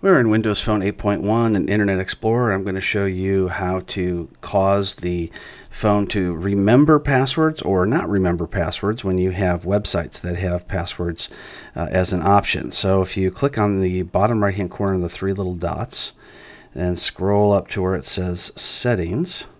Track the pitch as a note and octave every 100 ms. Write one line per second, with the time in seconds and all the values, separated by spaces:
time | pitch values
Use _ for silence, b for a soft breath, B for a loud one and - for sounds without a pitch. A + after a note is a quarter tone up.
0 | F#3+ F3 A#2 A2 A2 G#2 - G#2+ F#2+ G2+
1 | G#2 G2+ G2 A2+ A#2 G#2 - G#2 G2+ F#2+
2 | F#2+ - A2 A#2 B2 G2 G2 F#2+ F#2 G#2
3 | G2 F#2 F#2+ G2 F#2 F2+ F#2 F#2 F2+ -
4 | F2+ F2 E2 - - - G2 G2 F#2+ -
5 | F2+ F2 E2 B B B B - A2 G#2
6 | G2+ G#2 F#2 E2 F#2 G2+ G2 B2 D3 D3+
7 | D3 C3+ C3 - D#3+ D#3 - F#2+ F#2 D3
8 | - G2 F#2 F2 E2 G2+ D#2+ - G2+ A#2
9 | G2 F#2 F#2 F2+ F#2 F2 F2 G2+ G#2 F2
10 | E2 - F2 F2 F#2 F2 - F#2+ F2 -
11 | F2 E2 - B B B B - D#2+ F#2
12 | F2+ F#2 E2+ G2+ - F#2 - - G2 F#2+
13 | F2+ - F#2+ - C#3 C3+ G#2 G2 F#2 F#2
14 | F2+ F#2 G#2 A2+ G2+ F#2+ F#2 - G2+ F#2+
15 | F2 - G2 G2 F#2 F2+ D2+ D2+ A#2 -
16 | - - B B B B B - F2+ F2
17 | - - F#2 G#2 G#2 G2+ - - F#2 F#2+
18 | - - F2+ F2 - - - - B2 A2
19 | E2+ G2+ F3 - - -